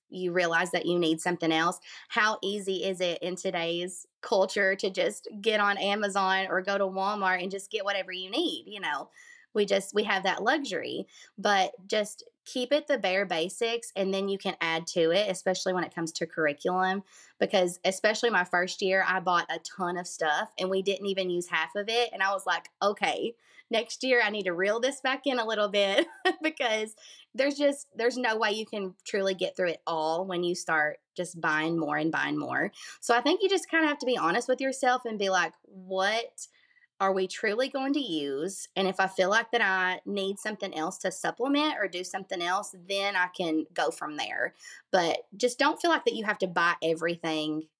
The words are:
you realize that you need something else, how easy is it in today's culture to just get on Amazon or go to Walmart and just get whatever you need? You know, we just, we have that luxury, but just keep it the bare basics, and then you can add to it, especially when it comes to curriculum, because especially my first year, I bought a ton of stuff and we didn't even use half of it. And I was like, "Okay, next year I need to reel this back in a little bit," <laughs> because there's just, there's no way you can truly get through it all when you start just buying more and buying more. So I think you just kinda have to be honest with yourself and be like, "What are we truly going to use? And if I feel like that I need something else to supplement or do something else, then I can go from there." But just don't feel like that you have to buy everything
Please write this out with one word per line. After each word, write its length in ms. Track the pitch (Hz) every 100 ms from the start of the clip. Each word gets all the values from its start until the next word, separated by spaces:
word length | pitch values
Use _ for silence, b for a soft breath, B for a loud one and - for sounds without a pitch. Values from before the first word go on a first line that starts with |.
| _
you 240 | 185 180
realize 380 | 175 170 165 180
that 160 | 180 -
you 120 | 175
need 220 | 165 165
something 320 | 180 175 160
else, 260 | 160 170 185 B B B
how 300 | 233 214 -
easy 420 | 196 208 196 190
is 160 | 190 180
it 180 | 180 165
in 140 | 180 180
today's 720 | 190 175 170 170 180 - - _
culture 520 | - 202 202 208 190 196
to 120 | 202
just 380 | 190 175 214 - 208
get 180 | 214 214
on 160 | 202 202
Amazon 720 | 190 208 202 196 190 190 190
or 140 | 185
go 160 | 185 196
to 60 |
Walmart 580 | 190 190 196 208 190 185
and 80 | 185
just 200 | 196 -
get 140 | 214
whatever 260 | 196 196 185
you 180 | 180 185
need? 340 | 254 330 143 170
You 140 | 208
know, 300 | 170 143 - B B B B
we 140 | 214 202
just, 280 | 196 190
we 100 | 208
have 180 | 208 196
that 180 | 185 170
luxury, 640 | 208 302 254 170 123 147 196 B B -
but 360 | 208 196 185 - 190
just 380 | 214 208 - - _
keep 280 | - 254 247
it 140 | 294 294
the 100 | 262
bare 260 | 196 185
basics, 680 | 190 170 180 - 233 233 - 190
and 160 | 190
then 160 | 196 196
you 80 | 196
can 180 | 190 175
add 260 | 165 165 165
to 240 | 180 160
it, 180 | 180 208
especially 420 | 180 190 185 190
when 120 | 185
it 100 | 160
comes 180 | - 165
to 140 | - 165
curriculum, 760 | - 156 143 185 185 185 196 B B B -
because 420 | 196 196 180 180
especially 460 | 190 185 214 220 240
my 140 | 196
first 380 | 180 180 180 -
year, 220 | 190 190 175
I 140 | 185
bought 260 | 175 175 -
a 80 | 165
ton 360 | - - 175 175
of 100 | 180
stuff 460 | - 160 151 220 -
and 100 | 185
we 140 | 190
didn't 240 | 190 196 202
even 240 | 190 185
use 180 | 175 175
half 260 | 165 160
of 140 | 208 202
it. 220 | 233 233
And 100 | -
I 100 | 196
was 120 | 196
like, 240 | 185 170 - -
"Okay, 520 | 202 202 180 104 202 b b b -
next 340 | 220 226 -
year 160 | 262 240
I 60 | 208
need 120 | 214
to 80 | 185
reel 260 | 170 196 226
this 200 | 254 -
back 260 | 262 269 277
in 120 | 254
a 80 | 220
little 220 | 214 208
bit," 380 | 202 196 214 330 -
<laughs> 180 | 370 -
because 520 | 311 311 247 220 220 B B B B
there's 200 | 220 277 277
just, 320 | 285 285 -
there's 240 | 180 240 247
no 180 | 247 220
way 160 | 220
you 140 | 214 220
can 280 | 214 190 180
truly 300 | - 208 190
get 220 | 190 180 -
through 140 | 180
it 120 | 156 -
all 400 | 165 156 165 190
when 180 | 175
you 100 | 175
start 440 | 180 - 160 151 - _ -
just 240 | 170 170
buying 380 | 165 151 160 165
more 180 | 147 151
and 160 | 160
buying 240 | 143 143 151
more. 340 | 131 127 175 B B B
So 160 | - 240
I 40 |
think 200 | 277 370
you 60 | 381
just 220 | 392 -
kinda 160 | 330 311
have 100 | 285
to 80 | 254
be 120 | 233
honest 300 | 160 202 247
with 120 | 254
yourself 440 | 269 254 247 254 233
and 120 | 214
be 120 | 196
like, 240 | 185 165 -
"What 840 | _ 190 185 190 196 220 - - - b b b b -
are 120 | 196
we 140 | 190 185
truly 420 | - 220 214 269
going 240 | 269 269
to 80 | 294
use? 680 | 240 156 143 139 175 196 - -
And 100 | 190
if 140 | 196
I 80 | 190
feel 200 | - 185
like 220 | 214 220
that 100 | 233
I 400 | 202 190 185 180 196
need 320 | 202 190 202
something 360 | 214 208 196
else 240 | 156 160 -
to 120 | 190
supplement 640 | - 165 - 262 285 302 -
or 100 | 190
do 160 | 180
something 360 | 185 196 190 185
else, 340 | 170 190 202 185 175
then 280 | 196 202 190
I 120 | 180
can 380 | - 175 156 151
go 160 | - 156
from 260 | - 151 151
there." 380 | 107 - 151 B B B -
But 340 | 185 165 - - 196
just 220 | 247 -
don't 220 | 285 320
feel 100 | 339
like 140 | 311
that 100 | -
you 100 | 226
have 140 | 214 202
to 80 | 185
buy 280 | 175 170 170
everything 840 | 160 165 180 170 165 156 151 156 156